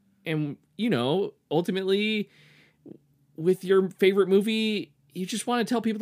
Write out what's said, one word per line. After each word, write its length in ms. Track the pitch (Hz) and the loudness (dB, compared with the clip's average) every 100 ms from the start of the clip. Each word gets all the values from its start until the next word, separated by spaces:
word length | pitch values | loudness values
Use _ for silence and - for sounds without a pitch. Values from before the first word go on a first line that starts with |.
| _ _ | _ _
And, 320 | 165 156 147 - _ - | -8 -6 -6 -8 _ -6
you 100 | 226 | -2
know, 460 | 131 127 180 202 - - | 0 0 0 -2 -8 -4
ultimately, 800 | 156 180 190 190 202 214 214 202 _ - _ _ _ - - _ _ _ - | -2 -2 -2 0 0 0 -2 -4 _ -20 _ _ _ -20 -20 _ _ _ -4
with 280 | 170 185 | 0 0
your 260 | 180 190 190 | 2 2 2
favorite 380 | - 190 196 180 | 2 2 4 4
movie, 640 | 196 214 220 220 202 - _ _ 180 | 4 2 0 0 -2 -6 _ _ -10
you 100 | 185 | -8
just 200 | 214 - | -6 -2
wanna 160 | 240 | -2
tell 160 | 226 233 | 0 0
people 200 | 220 214 | 0 -2